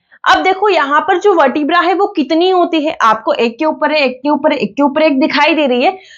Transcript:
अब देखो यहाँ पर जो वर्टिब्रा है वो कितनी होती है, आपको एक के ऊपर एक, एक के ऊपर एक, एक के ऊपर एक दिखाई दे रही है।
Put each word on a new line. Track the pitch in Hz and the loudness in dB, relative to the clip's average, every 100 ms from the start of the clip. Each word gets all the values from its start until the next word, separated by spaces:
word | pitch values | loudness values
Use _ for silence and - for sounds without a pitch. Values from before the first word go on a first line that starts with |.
| _ _ - | _ _ 0
अब | 254 | 2
देखो | 370 392 415 | 2 0 0
यहाँ | 339 277 294 | 0 2 0
पर | 302 359 | 0 0
जो | 403 | 2
वर्टिब्रा | 339 269 302 277 339 | 4 2 0 -2 0
है | 339 | 0
वो | 359 403 | 0 -2
कितनी | 403 262 320 370 | -2 -2 0 2
होती | 370 339 330 294 | 2 0 0 -4
है, | - | -2
आपको | 220 220 - | 0 0 -2
एक | - 233 233 | -2 -2 -2
के | 311 | -4
ऊपर | - 294 | -2 -2
एक, | 302 | 0
एक | 262 254 | -2 -2
के | 294 | -2
ऊपर | 294 294 | 0 0
एक, | 277 | -2
एक | 202 - | -4 -2
के | |
ऊपर | 285 294 | 0 2
एक | 320 269 | 0 2
दिखाई | 302 277 302 | 0 0 0
दे | 320 285 | 2 0
रही | 247 | 2
है। | 320 381 - | 0 -2 -14